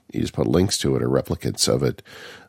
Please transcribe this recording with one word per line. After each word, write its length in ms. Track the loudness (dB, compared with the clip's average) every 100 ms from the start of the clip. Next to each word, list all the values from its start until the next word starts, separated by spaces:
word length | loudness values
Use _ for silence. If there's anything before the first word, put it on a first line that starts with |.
| _
you 80 | -4
just 120 | -4
put 140 | -2 2
links 320 | 4 2 0
to 160 | 0
it 80 | 0
or 60 | 2
replicates 600 | 0 0 -4 -4 -2 2
of 140 | 2
it, 200 | 2 -2 -16 -20 -18 -20